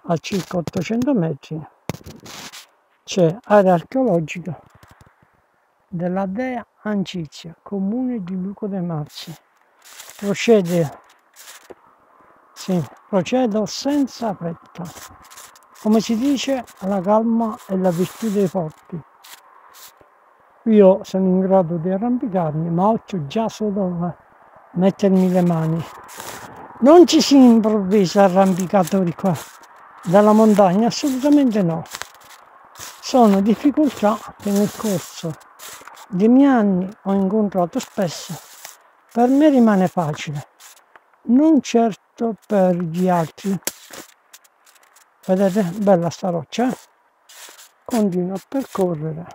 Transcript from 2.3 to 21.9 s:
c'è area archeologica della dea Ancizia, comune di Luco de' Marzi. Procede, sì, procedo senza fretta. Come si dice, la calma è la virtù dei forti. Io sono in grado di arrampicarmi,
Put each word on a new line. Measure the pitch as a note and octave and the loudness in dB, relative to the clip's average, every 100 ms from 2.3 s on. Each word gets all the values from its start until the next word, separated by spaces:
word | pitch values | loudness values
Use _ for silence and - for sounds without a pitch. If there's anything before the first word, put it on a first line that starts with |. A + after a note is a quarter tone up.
| - - - - _ _ _ | -20 -20 -20 -20 _ _ _
c'è | - - E3 F#3+ | -8 0 0 0
area | - G#3 F#3 | 2 4 6
archeologica | F3 - C4 C4 F3 D#3 F3+ E3+ C#3+ _ _ _ _ _ _ _ _ _ _ _ _ _ | 2 0 -2 0 0 -2 -10 -12 -14 _ _ _ _ _ _ _ _ _ _ _ _ _
della | F3 F3+ F3+ G3 | -8 -4 -4 -4
dea | F#3+ B3+ B3 G3+ _ | -6 -8 -10 -14 _
Ancizia, | G#3+ G3+ F3+ F3+ D3+ - E3 E3 | -6 -4 -4 -8 -12 -14 -20 -20
comune | - G3+ G3 A#3+ B3+ A#3+ | -10 -6 -4 -4 -4 -6
di | F3 | -8
Luco | F#3 F#3 G3+ G#3 | -8 -8 -8 -8
de' | F#3+ | -6
Marzi. | F3 D#3+ D3+ - - D#3 _ _ _ _ - - - - | -6 -6 -8 -14 -18 -18 _ _ _ _ -20 -20 -20 -10
Procede, | G3+ G3 - G#3+ E3+ F3 D3 - _ _ _ _ - - _ - _ _ _ _ _ _ _ | -6 -4 2 2 4 -2 -2 -6 _ _ _ _ -20 -20 _ -20 _ _ _ _ _ _ _
sì, | - - F3+ D3 - _ | -16 -4 -4 -4 -14 _
procedo | G3 E3 B3+ B3 G#3 G3+ | -4 -2 -2 0 -2 -6
senza | - C4+ D4 C4+ - A3+ | -6 -4 -2 -2 -4 -8
fretta. | F#3 E3+ E3 - - E3+ - - - - - - _ _ _ | -8 -10 -12 -18 -18 -16 -16 -20 -20 -20 -20 -20 _ _ _
Come | G#3+ A3 | 0 0
si | - A3 | 0 -2
dice, | C#4 C4 - C4+ A3+ - | -2 -2 -4 -6 -8 -12
la | F#3+ G3 | -6 -4
calma | F3+ G#3+ A#3 A3+ A3+ G#3+ - | 0 0 0 -2 -4 -8 -8
è | F#3+ | -2
la | F#3 | -2
virtù | E3+ F#3 - A3+ | -2 -4 -4 -4
dei | G3+ F#3+ | -2 -2
forti. | F#3+ D#3 - _ E3 - _ - - _ _ _ - - _ _ _ _ _ _ _ | -2 -8 -12 _ -16 -16 _ -20 -20 _ _ _ -20 -20 _ _ _ _ _ _ _
Io | A3+ G#3+ F#3+ G3+ | 2 6 6 6
sono | - F#3+ | -2 -2
in | F#3+ F#3 | 0 0
grado | F#3+ F#3+ E3 F3 | 2 2 2 -4
di | |
arrampicarmi, | F3 | -4